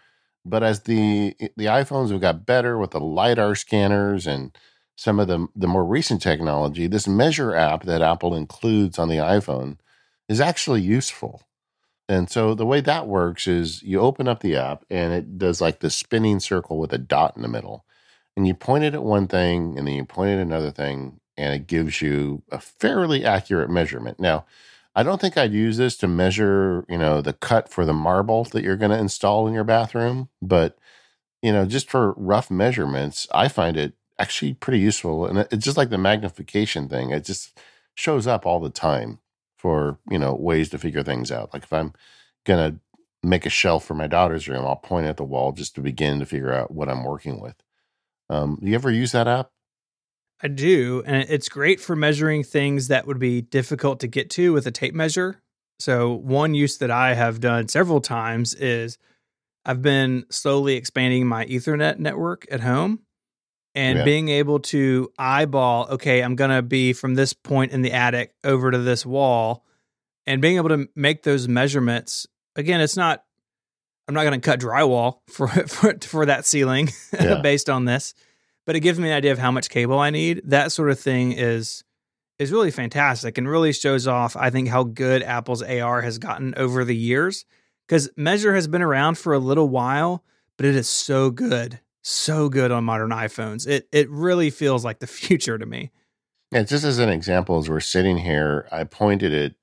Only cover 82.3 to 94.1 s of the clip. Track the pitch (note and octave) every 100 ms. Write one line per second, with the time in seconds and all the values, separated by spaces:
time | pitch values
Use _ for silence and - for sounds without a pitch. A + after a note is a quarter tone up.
82.3 | - C#3 G#3+ F#3+ C3+ A#2+ D3 C#3+ A#2+ A#2+
83.3 | B2+ B2+ D#3+ D#3+ C#3 C#3+ C3+ B2+ B2 A#2
84.3 | - B2+ C3 B2+ B2+ B2 A2+ C3 C3 -
85.3 | A#2+ A#2 A#2 A2+ B2 A#2+ A#2+ A#2+ A2+ F#3
86.3 | A#2 C3 B2+ C3 B2+ A#2+ A#2 A#2 C3 F3
87.3 | G3 - _ _ _ - E3 C#3 - D3+
88.3 | G#3 G#3 G3 D#3 F3 E3+ C3+ D3+ E3 E3+
89.3 | C#3 C3 D3 D3 B2+ B2 C#3+ E3+ F3+ _
90.3 | _ _ - C3+ C3+ A#2 - - C3+ C3+
91.3 | A#2+ B2 B2 A#2 A#2+ _ _ - - -
92.3 | D#3 D3 C3+ B2+ A#2+ A2+ A2 A2 A2+ A2
93.3 | - A2 A2 A#2+ C#3 - D3 C#3